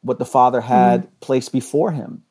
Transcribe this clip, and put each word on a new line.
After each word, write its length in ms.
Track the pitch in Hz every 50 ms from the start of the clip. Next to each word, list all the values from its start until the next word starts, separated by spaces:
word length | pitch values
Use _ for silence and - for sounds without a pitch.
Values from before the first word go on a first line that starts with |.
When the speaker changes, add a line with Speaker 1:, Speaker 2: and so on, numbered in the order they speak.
Speaker 1:
what 180 | - 170 170 -
the 60 | 160
Father 360 | - - 135 123 123 127 120
had 380 | 113 117 123 127 123 123 120 120 -
Speaker 2:
Mm-hmm. 60 | - _ _
Speaker 1:
placed 300 | - - 135 131 - - -
before 380 | 131 - - - 147 175 190
him. 300 | 160 143 - - 117 - _ _